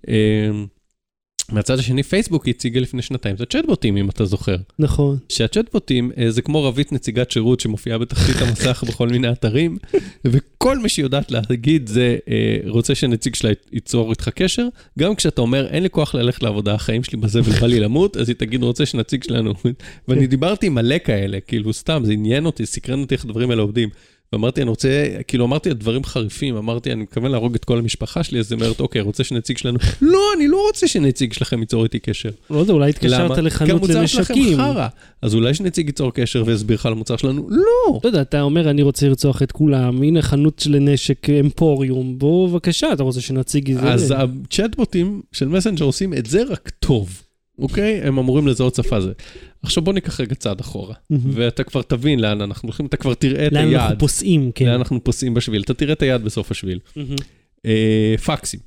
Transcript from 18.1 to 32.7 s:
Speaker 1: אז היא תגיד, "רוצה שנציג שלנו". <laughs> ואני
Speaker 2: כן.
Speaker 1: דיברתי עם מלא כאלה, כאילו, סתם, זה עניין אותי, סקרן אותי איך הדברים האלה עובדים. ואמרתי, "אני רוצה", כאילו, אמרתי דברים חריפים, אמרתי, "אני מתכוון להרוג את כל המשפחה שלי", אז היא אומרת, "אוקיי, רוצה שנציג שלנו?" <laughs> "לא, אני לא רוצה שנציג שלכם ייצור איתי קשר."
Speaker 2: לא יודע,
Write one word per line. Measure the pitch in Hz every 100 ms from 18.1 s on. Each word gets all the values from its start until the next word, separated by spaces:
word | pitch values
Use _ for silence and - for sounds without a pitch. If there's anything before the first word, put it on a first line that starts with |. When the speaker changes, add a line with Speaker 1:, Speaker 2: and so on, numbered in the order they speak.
| -
Speaker 1:
אז | 120
היא | 120
תגיד, | 113 123
"רוצה | 123 120 147
שנציג | 123 110 135
שלנו". | - 120 110 101 120 127
<laughs> | - - -
ואני | 131
Speaker 2:
כן. | 131
Speaker 1:
דיברתי | 135 160 208 202
עם | 127
מלא | 117 160
כאלה, | - 104 98 98
כאילו, | - 117 107
סתם, | 110 - 160 110
זה |
עניין | 107 107 131 165
אותי, | - 107
סקרן | - - 135
אותי | 135 135
איך | 117
הדברים | 107 123
האלה | 117
עובדים. | 104 113 110 - _ _ _
ואמרתי, | 113 117 139
"אני | 123
רוצה", | 110 131 143 143 95 -
כאילו, | 127 120
אמרתי | 147 185
דברים | 120 107 120
חריפים, | - 127 107 - 143 113
אמרתי, | 110 117 135
"אני | 117
מתכוון | 104 - 123
להרוג | 127 117 113
את | -
כל | 120
המשפחה | 117 - 113 -
שלי", | 160 120
אז | 107
היא | 113
אומרת, | 113 113
"אוקיי, | - 113
רוצה | 101 -
שנציג | 127 120 - 127
שלנו?" | 127 120 -
<laughs> | -
"לא, | 294 370 403 381
אני | 285
לא | 370 415
רוצה | 427 349
שנציג | 208 143 127 123
שלכם | - - 117
ייצור | 113 117
איתי | 113 117
קשר." | - 110 113 104 _
Speaker 2:
לא | 147
יודע, | 190